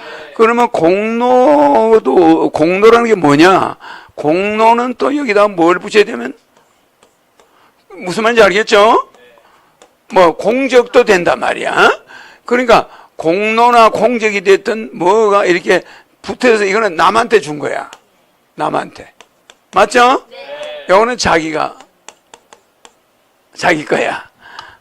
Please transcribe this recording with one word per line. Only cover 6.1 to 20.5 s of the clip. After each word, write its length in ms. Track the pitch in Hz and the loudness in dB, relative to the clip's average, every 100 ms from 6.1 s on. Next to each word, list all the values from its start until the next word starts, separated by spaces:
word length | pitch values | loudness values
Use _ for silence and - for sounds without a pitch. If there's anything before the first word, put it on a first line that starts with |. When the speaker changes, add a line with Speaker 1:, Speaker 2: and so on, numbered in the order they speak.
| 240 247 - _ _ _ _ _ _ _ _ _ _ _ _ _ _ _ | -2 -10 -14 _ _ _ _ _ _ _ _ _ _ _ _ _ _ _
Speaker 1:
무슨 340 | 392 175 170 | -14 -10 -4
말인지 180 | 220 233 | -2 2
알겠죠? 680 | 196 196 220 214 220 294 - _ - _ _ _ _ _ _ _ _ | 2 2 0 2 4 2 -2 _ -20 _ _ _ _ _ _ _ _
뭐 240 | 190 170 151 | 2 2 2
공적도 680 | 190 247 269 247 - 254 | -4 -2 2 0 2 0
된단 360 | 214 185 170 127 | 2 0 0 -2
말이야. 520 | - 120 - - 220 - _ - - - - | -4 -6 -4 0 0 0 _ -20 -20 -20 -6
그러니까 420 | 240 240 180 - - - - | -4 2 2 0 -16 -20 -8
공로나 720 | 160 185 214 226 240 240 220 | -4 -2 -2 2 2 4 2
공적이 520 | 190 220 240 214 202 | 2 -2 0 -2 -2
됐든 560 | 190 190 226 220 233 - | 0 0 0 -8 -10 -6
뭐가 480 | 175 220 208 202 196 | -2 0 2 0 0
이렇게 360 | 175 208 180 - - _ _ | -2 0 -2 -2 -20 _ _
붙어서 420 | - 240 247 220 196 | -14 -2 0 0 0
이거는 300 | 208 214 165 | -2 -2 0
남한테 460 | 175 220 226 214 | 0 0 0 -2
준 180 | 151 147 | -2 -8
거야. 300 | 131 - - - _ _ _ _ _ - | -8 -8 -12 -20 _ _ _ _ _ -8
남한테. 560 | 151 143 - - - _ _ _ _ _ _ | -6 -6 -8 -16 -20 _ _ _ _ _ _
맞죠? 520 | 185 208 247 247 269 _ | -2 0 2 2 0 _
Speaker 2:
네. 560 | - - | -20 -18